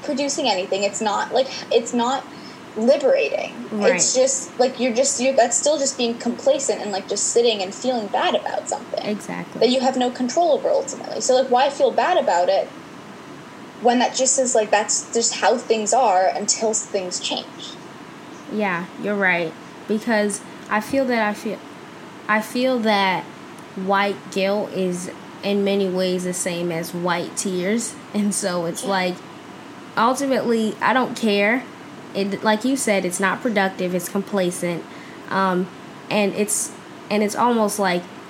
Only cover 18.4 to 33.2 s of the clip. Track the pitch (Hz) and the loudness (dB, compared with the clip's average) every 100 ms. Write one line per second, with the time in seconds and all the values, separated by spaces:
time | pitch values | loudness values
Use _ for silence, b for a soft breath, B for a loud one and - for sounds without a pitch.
18.4 | - 214 202 175 180 - 196 208 190 175 | -8 -2 0 -2 -4 -6 -4 0 2 2
19.4 | 160 - - - - 214 240 214 208 196 | 0 -6 -14 -12 -4 -2 2 2 2 -2
20.4 | - - - 214 220 269 254 233 208 202 | -8 -16 -4 -2 0 0 2 2 0 -2
21.4 | 220 185 - - - - - - - 214 | -6 -8 -10 -18 -18 -18 -18 -10 -2 0
22.4 | 214 247 254 247 220 202 190 170 - - | 0 0 2 2 4 4 4 0 -4 -12
23.4 | - - - - 190 196 202 196 185 196 | -18 -16 -14 -6 0 2 2 -2 -6 0
24.4 | 190 208 - 190 185 175 180 - - - | 0 0 -2 -2 -2 -2 -6 -12 -16 -8
25.4 | 202 202 196 202 190 185 185 180 180 180 | 0 2 2 2 2 2 0 0 -2 -2
26.4 | 185 175 175 165 175 175 175 175 160 - | -2 -2 -2 -2 -4 -4 0 0 -2 -4
27.4 | 202 180 180 233 226 - - 208 202 190 | -2 0 0 0 -2 -8 -6 -2 0 0
28.4 | 196 175 170 175 196 190 180 180 - - | 0 0 -2 -2 0 0 0 -2 -8 -18
29.4 | - - - - - - 233 262 277 240 | -18 -18 -18 -16 -6 2 2 2 2 2
30.4 | 240 233 220 - 165 254 240 240 220 202 | 2 2 2 2 2 2 2 0 2 4
31.4 | 202 254 - - - - - 196 196 196 | 4 2 -2 -12 -16 -16 -8 -4 -2 0
32.4 | 220 214 254 269 - 196 180 180 | 2 2 2 0 2 2 0 0